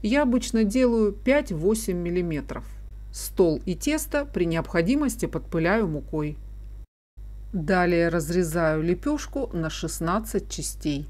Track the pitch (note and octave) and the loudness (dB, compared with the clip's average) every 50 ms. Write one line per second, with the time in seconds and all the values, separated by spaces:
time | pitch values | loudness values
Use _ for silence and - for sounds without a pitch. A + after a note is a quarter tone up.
0 | - G#3 A#3 C#4+ D4 B3+ A#3 B3+ A3+ - - A3+ A3 G3+ G3+ B3+ B3+ B3 A#3 A3+ | 0 2 4 4 4 4 4 2 0 2 2 2 2 4 4 4 4 4 4 4
1 | A3 G#3 G3 - - B3 C4 D4 D4 - G3 D3+ D#3 F#3+ A3 A3 - - F#3 F3 | 2 2 0 0 2 4 4 4 4 0 -4 0 2 2 2 2 0 -2 -2 -2
2 | F3 F3 F3 F3+ F3 E3+ D#3 D3 C#3 - - - - - - - - - - - | -2 0 0 0 0 0 -2 -4 -4 -6 -8 -10 -10 -12 -14 -14 -14 -14 -14 -14
3 | - - - - - - - - F#3+ E3+ D#3 B2+ - - F3+ - - - D4 D#4 | -14 -12 -12 -10 -10 -10 2 4 6 6 6 2 0 -4 -4 -2 0 0 0 0
4 | D#4 - - D4 C#4+ C#4+ - - F3+ E3+ E3 E3 D#3+ - - E3+ E3 F3+ C4 C#4+ | -2 -2 -2 -2 -2 -2 -2 0 0 2 2 0 -2 0 0 0 2 4 2 2
5 | D4+ C4 - - - E3+ - D#3 - - - E3+ D#3+ E3+ G3 A3+ A3 F3 D#3 D3 | 2 0 0 -2 -4 -4 -4 -6 -8 -2 -2 0 2 4 4 2 2 0 -2 -4
6 | - - - D#3 D3+ D3+ D3 - - - - - - - - - - _ _ _ | -6 -6 -4 -4 -4 -4 -6 -8 -12 -14 -14 -14 -14 -14 -14 -14 -16 _ _ _
7 | _ _ _ - - - - - - - - F#3+ D#3 D3+ F#3+ F#3 F3+ F3 F3 E3+ | _ _ _ -18 -16 -14 -14 -14 -14 -6 -6 -4 0 2 4 4 4 4 4 4
8 | E3+ E3+ D#3+ F3 D#3 C#3+ F3 F3+ F#3 D#3+ D#3 F3 E3 D#3+ D#3 D#3 D#3 E3+ F3+ - | 4 4 2 0 0 0 0 0 0 2 2 2 2 2 2 2 2 2 0 0
9 | - C#4+ D4+ D4 - - - C#4+ C4+ - - F3 E3 D#3 - - - D#3+ - - | 0 -2 -2 -2 -4 -6 -4 -4 -4 -2 -2 -4 -4 -4 -4 -4 -6 -6 -6 -4
10 | E3+ E3 F3 G#3+ A3 - - E3 D3+ - - - D3 - - - - D3+ D3 C#3 | -2 0 0 0 -2 -2 -4 -4 -4 -4 -8 -8 -6 -8 -8 -4 -2 -2 -2 -2
11 | D3 - | -4 -8